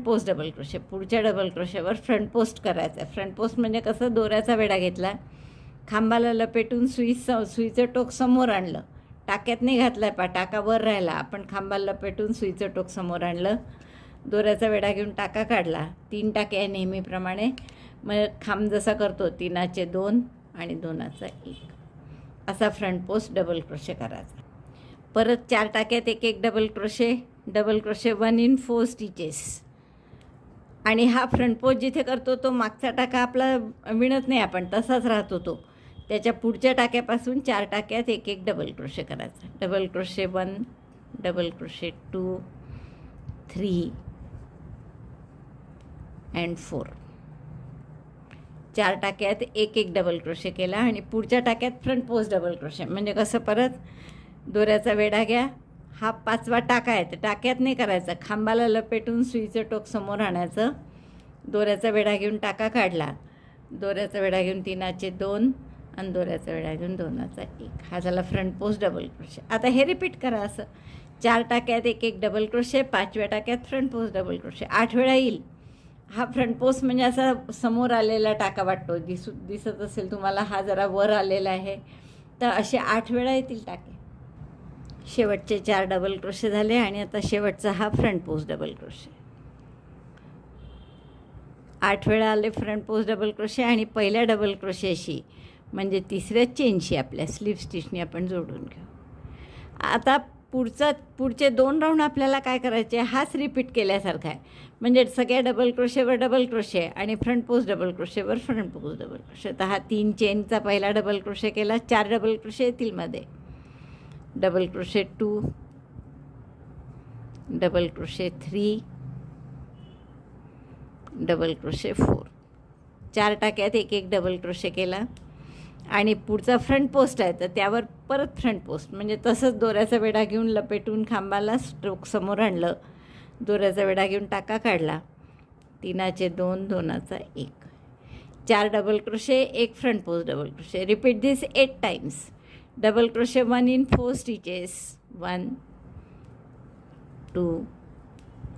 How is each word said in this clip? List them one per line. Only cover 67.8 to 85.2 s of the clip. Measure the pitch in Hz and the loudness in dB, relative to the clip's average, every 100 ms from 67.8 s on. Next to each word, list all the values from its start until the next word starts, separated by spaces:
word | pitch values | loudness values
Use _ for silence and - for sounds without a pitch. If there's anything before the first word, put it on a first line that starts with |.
| - | -8
हा | 180 | -4
झाला | 180 180 | -2 -2
फ्रंट | 180 196 185 | 0 -2 -2
पोस्ट | 180 202 208 | -2 -2 0
डबल | 196 170 - | 0 0 -6
क्रोशे. | - - - - | -12 -16 -16 -4
आता | 220 247 | 0 4
हे | 254 | 4
रिपीट | 277 359 370 - | 4 2 -4 -4
करा | 262 220 | -2 -2
असं, | 202 - 202 - - - - - | -2 -6 -12 -16 -20 -20 -20 0
चार | 233 233 | 4 4
टाक्यात | 240 240 247 233 240 | 4 0 2 0 0
एक | 226 | 0
एक | 226 185 | -2 -2
डबल | 208 208 214 | -2 0 0
क्रोशे, | 240 247 262 | 0 2 2
पाचव्या | 262 196 196 220 208 | 2 0 0 -2 -2
टाक्यात | 214 214 247 - | -2 -2 -4 -2
फ्रंट | 262 262 | -2 -2
पोस्ट | 240 226 | -2 -2
डबल | 190 180 175 | -2 -4 -4
क्रोशे, | - - | -8 -10
आठ | - 196 226 233 | -2 2 4 4
वेळा | 262 | 6
येईल. | 262 254 196 - - - - - - - | 6 4 0 -8 -20 -20 -20 -20 -20 -10
हा | 202 | -6
फ्रंट | 247 247 240 233 | -4 0 -2 2
पोस्ट | 254 262 | 2 2
म्हणजे | 262 247 | 2 4
असा | 247 247 262 247 - | 4 4 2 2 -4
समोर | 226 240 233 247 | -2 0 2 4
आलेला | 233 220 220 214 | 4 4 4 2
टाका | 214 196 196 | 2 0 0
वाटतो, | 185 185 - 170 | 0 0 -2 -4
दिसू, | 165 180 226 | -4 -8 -8
दिसत | - 180 208 226 202 | -12 -10 -8 -6 -6
असेल | 104 - 95 | -6 -6 -6
तुम्हाला, | 196 196 196 | -2 0 0
हा | 208 196 | 0 -2
जरा | 196 190 202 | 0 2 2
वर | 190 208 | 4 4
आलेला | 208 190 196 190 | 4 4 2 2
आहे, | 185 196 196 - - - - - - | -2 -4 -8 -12 -20 -20 -20 -20 -2
तर | 240 | 0
असे | 196 214 254 | 2 2 0
आठ | - 220 226 | 2 0 2
वेळा | 240 247 | 0 2
येतील | 262 262 226 214 | 2 0 -6 -10
टाके. | 175 - - - - - - - - - - - - - | -14 -14 -20 -20 -20 -20 -18 -18 -18 -20 -18 -18 -16 -4
शेवटचे | - | 2